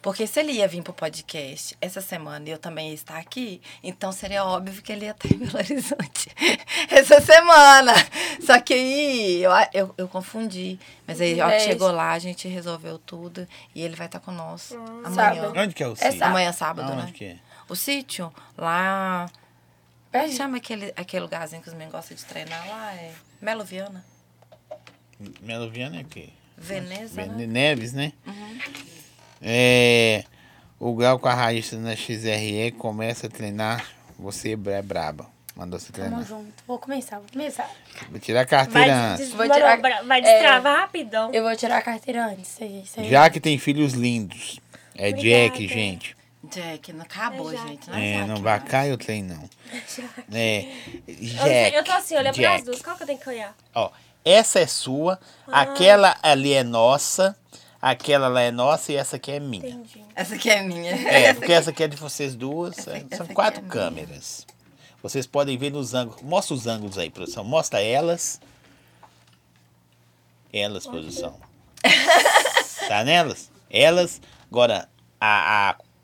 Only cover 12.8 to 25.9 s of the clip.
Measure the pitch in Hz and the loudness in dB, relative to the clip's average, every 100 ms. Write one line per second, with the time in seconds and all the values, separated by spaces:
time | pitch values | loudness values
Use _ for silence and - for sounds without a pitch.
12.8 | 165 160 - 175 175 170 180 - - - | -12 -16 -16 -18 -16 -16 -16 -20 -20 -12
13.8 | 165 165 175 180 - 180 160 170 - 240 | -12 -10 -14 -16 -16 -14 -14 -16 -16 -18
14.8 | 226 226 240 180 208 - 202 190 208 - | -16 -16 -10 0 2 2 -6 -4 -4 -4
15.8 | 135 117 254 277 - 185 175 175 156 170 | -8 -2 -2 0 0 2 0 -2 -6 -6
16.8 | 135 131 180 175 98 87 _ - - 180 | -8 -8 -10 -12 -18 -18 _ -20 -14 -10
17.8 | - 277 269 - 170 - - - 165 170 | -4 -6 -6 -12 -12 -14 -20 -8 -4 0
18.8 | 185 196 190 180 175 _ _ _ _ _ | 0 -2 -4 -4 -6 _ _ _ _ _
19.8 | _ _ _ 247 311 254 277 247 - 220 | _ _ _ -4 -4 -4 -6 -8 -10 -12
20.8 | 202 - 185 185 175 165 160 165 170 165 | -12 -14 -10 -8 -8 -12 -12 -16 -20 -18
21.8 | 156 160 165 135 - 165 160 165 180 220 | -16 -16 -18 -20 -16 -16 -14 -14 -14 -14
22.8 | 214 185 165 160 _ _ 208 220 202 185 | -14 -14 -18 -20 _ _ -10 -8 -10 -14
23.8 | 196 190 - _ _ _ _ - _ - | -14 -16 -20 _ _ _ _ -20 _ -20
24.8 | - _ _ _ 101 90 104 113 117 113 | -20 _ _ _ -20 -20 -14 -12 -12 -12
25.8 | 127 | -14